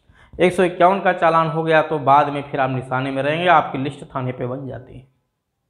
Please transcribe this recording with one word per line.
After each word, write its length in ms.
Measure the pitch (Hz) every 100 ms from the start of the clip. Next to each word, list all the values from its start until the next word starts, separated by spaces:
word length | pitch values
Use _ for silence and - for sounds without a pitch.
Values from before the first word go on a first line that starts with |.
| _ _ _ -
एक 140 | 180
सौ 100 | 180
इक्यावन 360 | 180 175 175 196
का 140 | 190
चालान 340 | 180 170 165 160
हो 160 | 156
गया 180 | 160 156
तो 180 | 156 156
बाद 300 | 135 139 147
में 120 | 143
फिर 160 | 135 143
आप 100 | 131
निशाने 420 | 127 - 127 135
में 120 | 135
रहेंगे, 240 | 139 160 180
आपकी 300 | 160 - 143
लिस्ट 260 | 139 - -
थाने 260 | 135 127
पे 140 | 127 123
बन 220 | 135 131
जाती 260 | 120 123
है, 140 | 123 - _ _ _ _ _ _